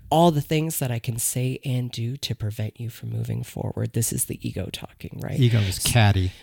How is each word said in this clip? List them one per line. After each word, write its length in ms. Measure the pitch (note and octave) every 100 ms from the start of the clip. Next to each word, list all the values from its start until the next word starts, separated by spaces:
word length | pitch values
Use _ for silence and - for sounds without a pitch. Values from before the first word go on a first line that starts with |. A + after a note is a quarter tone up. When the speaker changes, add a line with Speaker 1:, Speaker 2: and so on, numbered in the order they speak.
| -
Speaker 1:
all 220 | D#3 E3+
the 80 | D3
things 400 | - D#3 D#3+ -
that 100 | C3
I 80 | A#2
can 200 | - A#2
say 420 | - B2 B2+ C3
and 280 | C#3 B2 B2
do 240 | - A#2 C#3
to 180 | -
prevent 460 | A#2 G#2+ G#2+ G#2+ -
you 100 | A2+
from 200 | - A#2
moving 340 | A2+ A#2 A#2
forward. 480 | B2 - G#2 - A2+
This 200 | A#2+ A2+
is 120 | B2+
the 220 | - - A#2
ego 220 | G2+ F2
talking, 480 | - - - - -
right? 160 | - G2+
Speaker 2:
Ego 220 | A#2+ A2+
is 180 | G2 -
catty. 540 | - B2 G#2+ F#2+ F#2 -